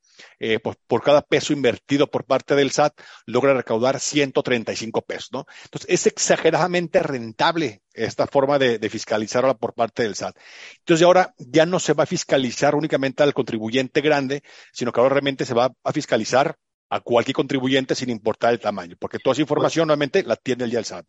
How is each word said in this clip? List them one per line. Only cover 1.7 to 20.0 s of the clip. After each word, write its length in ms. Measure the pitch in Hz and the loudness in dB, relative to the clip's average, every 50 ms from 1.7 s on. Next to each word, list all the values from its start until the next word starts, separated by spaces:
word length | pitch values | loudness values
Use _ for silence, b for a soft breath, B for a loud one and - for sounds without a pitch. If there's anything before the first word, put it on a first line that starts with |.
| 107 - - - 139 143 147 | 0 0 -2 -2 0 2 2
por 180 | - - 123 - | 0 0 -6 -2
parte 300 | - 135 127 - - 151 | 0 -2 -2 0 0 0
del 160 | 139 139 131 | 2 2 0
sat, 240 | - - 147 151 - B B B B B B | 2 0 0 0 0 B B B B B B
logra 260 | - 110 127 - 139 | -4 -2 2 2 4
recaudar 480 | 135 123 - - 117 110 120 131 135 139 | 2 2 0 -2 -2 0 0 0 0 -2
ciento 420 | - - - 147 143 135 - 147 | -6 -2 0 0 0 0 0 -2
treinta 300 | - 135 123 120 104 - | 0 0 -2 -2 -2 -4
y 40 | 98 | -6
cinco 260 | - 117 113 - 120 | -6 -8 -6 -6 -6
pesos, 280 | - - 87 82 - - | -6 -6 -10 -12 -12 -12
¿no? 140 | 117 127 143 B B B B | -12 -12 -12 B B B B
Entonces, 260 | B - 147 - - | B -14 -14 -4 -2
es 160 | 180 170 - | -2 2 2
exageradamente 920 | - - - - - 175 - - 165 160 147 160 180 180 180 175 160 - 180 | 0 0 0 0 0 0 2 4 2 2 2 0 0 0 -2 -2 0 0 0
rentable 840 | 165 151 139 123 117 113 107 - 147 165 165 170 156 117 104 - _ _ | 0 0 -4 -6 -8 -10 -4 0 0 0 0 0 -4 -4 -6 -10 _ _
esta 340 | _ 110 113 104 - - 131 | _ -6 -6 -4 -2 -4 -4
forma 320 | - - 139 135 135 147 139 | 0 2 2 2 4 2 2
de, 200 | 135 123 117 107 | 2 2 0 0
de 100 | 110 101 | -4 -6
fiscalizar 560 | - 107 - - 113 107 110 101 - 123 123 | -6 -8 -4 -2 -2 -2 -2 -2 0 0 2
ahora 140 | 135 127 - | 2 0 -2
por 160 | - 104 - | -4 -8 -2
parte 300 | - 117 110 - - 120 | -2 -4 -2 0 -2 -2
del 100 | 107 95 | -2 -4
sat. 200 | - 104 92 - B B B B B B B B B | -6 -8 -10 -10 B B B B B B B B B
Entonces, 260 | _ - 170 156 175 | _ 0 4 6 6
ahora 300 | 175 180 185 180 - - _ | 6 6 6 4 2 -4 _
ya 280 | 147 123 123 156 156 | -18 0 2 2 2
no 120 | 175 185 160 | 4 0 -2
se 140 | - - | 0 0
va 120 | 147 151 151 | 0 0 0
a 20 | |
fiscalizar 680 | - 180 156 - - 160 139 131 120 110 - 139 143 147 | -2 -2 -6 -2 0 0 0 0 -2 -2 0 0 0 2
únicamente 480 | 147 156 147 151 139 135 135 123 - | 0 -2 -2 -2 -2 -2 -4 0 2
al 120 | 147 143 - | 0 2 2
contribuyente 680 | - 123 - 117 110 107 110 113 131 131 127 - 156 | -2 -4 -4 -4 -6 -6 -2 -2 -2 -2 0 -2 0
grande, 440 | 135 151 147 143 135 131 139 143 B B B B B B | 2 2 2 2 0 -2 -4 -6 B B B B B B
sino 200 | B - 123 120 | B -6 -6 -2
que 80 | - 117 | 2 2
ahora 140 | 120 135 135 | 2 4 2
realmente 300 | 143 139 139 135 - 151 | 2 0 -2 -4 -4 -6
se 100 | 120 127 | -2 0
va 200 | 117 127 131 120 _ _ | 0 0 0 -2 _ _
a 80 | 135 | -6
fiscalizar 640 | - 151 135 - 135 117 107 - - 127 147 160 - - _ _ _ _ _ _ | -6 -6 -2 -2 -2 -2 0 2 2 2 2 2 -2 -8 _ _ _ _ _ _
a 100 | - 101 | -8 -8
cualquier 340 | - - 120 117 117 - 135 | -4 0 2 2 2 2 -2
contribuyente 600 | - 147 127 139 135 127 131 135 135 131 - 143 | -2 -2 -2 -2 -2 0 2 2 0 0 0 -4
sin 140 | - 127 123 | -4 -4 -6
importar 420 | 117 104 98 110 104 - - 117 | -6 -4 -4 -4 -2 0 2 2
el 100 | 120 113 | 2 2
tamaño, 360 | - 104 101 98 87 85 87 - | -2 -4 -4 -4 -10 -12 -12 -12
porque 200 | - - - 110 | -12 -10 -10 -2
toda 140 | - 135 | 0 0
esa 100 | 127 131 | 0 0
información 460 | 151 - 147 147 156 143 - 156 165 156 | 0 0 0 0 0 0 0 0 2 2
nuevamente 340 | 151 147 | 2 0